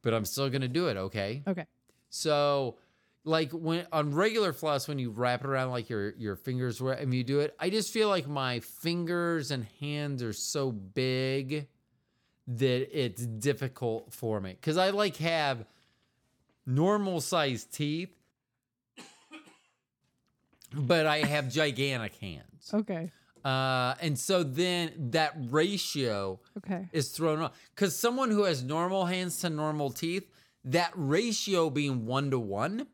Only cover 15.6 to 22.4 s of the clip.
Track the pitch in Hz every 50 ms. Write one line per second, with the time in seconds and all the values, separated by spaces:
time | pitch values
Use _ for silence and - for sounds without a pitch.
15.6 | 110 _ _ _ _ _ _ _ _ _ _ _ _ _ _ _ _ _ _ _
16.6 | _ 135 127 139 165 190 208 208 202 190 180 160 131 - 185 170 147 139 123 107
17.6 | - _ - - 151 147 151 165 180 190 - _ _ _ _ _ _ _ _ _
18.6 | _ _ _ _ _ _ _ - - - - _ _ _ 311 311 - - - _
19.6 | _ _ _ _ _ _ _ _ _ _ _ _ _ _ _ _ _ _ _ _
20.6 | - - - 147 139 123 175 165 156 156 151 151 151 143 147 147 139 131 123 156
21.6 | 156 147 127 127 139 139 135 120 110 98 - - - 95 80 69